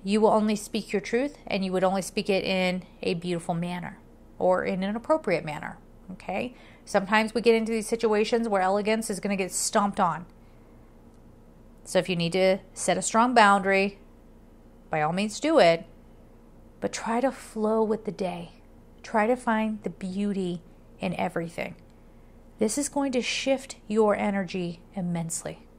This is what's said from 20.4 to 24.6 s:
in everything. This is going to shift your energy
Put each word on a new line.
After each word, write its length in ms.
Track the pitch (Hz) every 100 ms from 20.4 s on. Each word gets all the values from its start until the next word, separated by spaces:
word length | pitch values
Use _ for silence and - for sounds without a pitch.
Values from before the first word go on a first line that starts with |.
| 185 175 - - - -
in 160 | 196 -
everything. 600 | 185 170 165 - - - - - - - - - - -
This 180 | 214 247
is 120 | 285
going 220 | - 277
to 80 | 247
shift 560 | - - - 262 - - -
your 280 | 214 214 202
energy 680 | 208 196 180 190